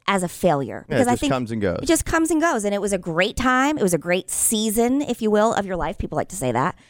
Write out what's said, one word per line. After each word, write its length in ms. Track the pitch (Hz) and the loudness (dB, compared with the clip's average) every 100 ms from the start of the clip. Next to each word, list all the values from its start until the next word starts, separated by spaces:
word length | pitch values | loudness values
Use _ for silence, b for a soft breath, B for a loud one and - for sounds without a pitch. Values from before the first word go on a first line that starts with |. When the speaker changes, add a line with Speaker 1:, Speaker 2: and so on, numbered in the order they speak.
| - | -2
Speaker 1:
as 140 | 196 | -2
a 40 | 175 | -2
failure. 580 | - 180 143 120 101 - | 0 2 2 -2 -8 -2
Speaker 2:
Yeah, 60 | 135 | 2
it 20 | |
Speaker 1:
Because 80 | 123 | 2
I 40 | |
Speaker 2:
just 100 | - | 2
Speaker 1:
think 100 | 294 | 0
Speaker 2:
comes 200 | 131 113 | 0 -2
and 100 | 113 | -2
goes. 180 | 98 85 | 0 0
Speaker 1:
it 20 | - | 0
just 180 | 320 | 0
comes 260 | - 330 320 | 2 0 2
and 100 | 320 | 2
goes. 240 | 339 254 202 | 0 0 -2
And 80 | 202 | -2
it 60 | |
was 100 | 196 | -2
a 40 | 190 | -4
great 400 | 180 165 196 - | -2 0 0 0
time. 400 | 262 254 277 302 | 2 2 2 2
It 60 | |
was 100 | 196 | 2
a 60 | 165 | 0
great 300 | 170 180 - | 0 -2 -2
season, 720 | - - 214 220 208 233 269 | -2 0 0 0 0 2 0
if 180 | 277 240 | -2 -2
you 80 | 214 | 0
will, 220 | 208 220 | 2 4
of 120 | - 202 | 2 -2
your 100 | 180 | -4
life. 200 | 151 196 | -6 -6
People 160 | - 151 | -6 -4
like 120 | - | -4
to 60 | 180 | -4
say 160 | 127 | -2
that. 240 | 113 165 b | 0 0 b